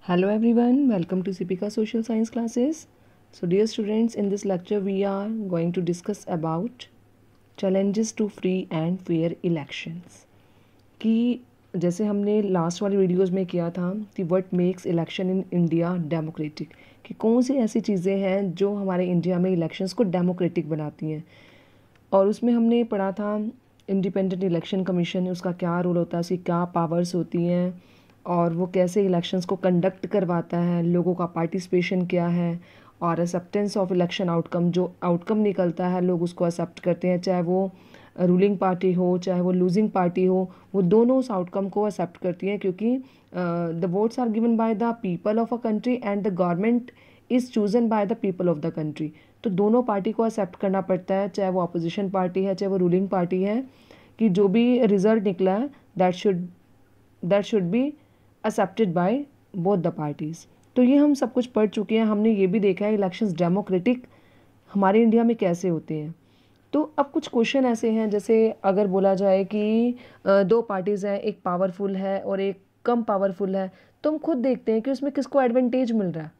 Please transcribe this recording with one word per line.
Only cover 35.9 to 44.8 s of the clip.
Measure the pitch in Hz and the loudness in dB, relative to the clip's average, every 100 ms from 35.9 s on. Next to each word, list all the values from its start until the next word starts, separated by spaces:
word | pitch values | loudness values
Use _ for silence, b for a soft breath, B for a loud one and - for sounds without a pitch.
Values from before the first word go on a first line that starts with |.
| 180 | 0
लोग | 180 180 | 0 0
उसको | 170 175 175 | -2 -2 -2
एक्सेप्ट | 170 170 - | -2 -6 -4
करते | - 170 180 | -2 0 0
हैं, | 180 | 0
चाहे | 180 180 | 0 -2
वो | 170 185 190 B B B B - | 0 0 -2 B B B B -2
रूलिंग | 180 180 202 202 | 2 4 4 2
पार्टी | 190 180 185 | 0 0 0
हो | 180 180 180 | 2 2 0
चाहे | 180 180 | 0 0
वो | 180 | 2
लूजिंग | 185 180 180 214 | 2 2 2 2
पार्टी | 202 180 180 | 2 0 2
हो, | 185 185 185 B B | 2 2 0 B B
वो | 196 | 0
दोनों | 180 208 240 262 | 4 6 6 4
उस | 254 | 2
आउटकम | 196 175 196 196 | -4 -4 -4 -4
को | 185 214 | -2 -2
एक्सेप्ट | 202 175 - | -2 -6 -4
करती | 185 175 190 | -6 -4 -4
हैं | 202 | -2
क्योंकि, | 196 180 220 262 | -4 -2 -2 -2
अ, | 262 B B 175 180 170 170 | -6 B B -6 -4 -2 -4
the | 165 170 | -2 -2
votes | 180 220 226 | 0 0 0
are | 247 | -2
given | 214 233 226 | 0 2 2
by | 226 | 2
the | 220 | 0